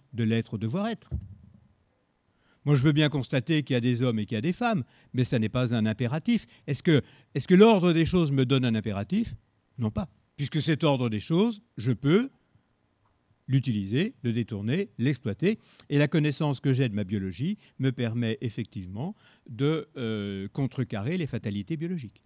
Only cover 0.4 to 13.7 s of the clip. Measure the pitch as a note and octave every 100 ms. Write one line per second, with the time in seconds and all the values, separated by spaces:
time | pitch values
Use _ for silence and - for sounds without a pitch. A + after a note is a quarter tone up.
0.4 | A2+ A2 A2 E3 A3 A3+ - - - -
1.4 | - - _ _ _ _ _ _ _ _
2.4 | _ _ C#3+ C#3+ D3 D3 D3+ C#3+ B2 C3+
3.4 | A#2 D#3 C3 B2+ B2 A#2 B2+ A2 G#2 A2
4.4 | D3 F#3 A#3+ G3+ A#2+ _ _ B2 B2 B2+
5.4 | G#2+ B2 B2 A#2 G#2+ G#2+ A#2+ D#3 - A#3
6.4 | - - - C#3+ - D3 - - _ C#3
7.4 | - F3+ A3 G#3 F3 E3 D#3+ F3+ D#3 C#3
8.4 | B2+ C3+ B2 A2 A2 G2 G2+ G3 A#3 -
9.4 | _ _ _ - A2 G#3 F#3+ _ _ -
10.4 | C#3+ D#3+ C#3+ D3 D#3 C3+ A#2+ G#2+ - E3
11.4 | A#3 G#3+ _ - G#2+ A2+ C#3 F#3+ C4 -
12.4 | _ _ _ _ _ _ _ _ _ _
13.4 | - C3+ B2+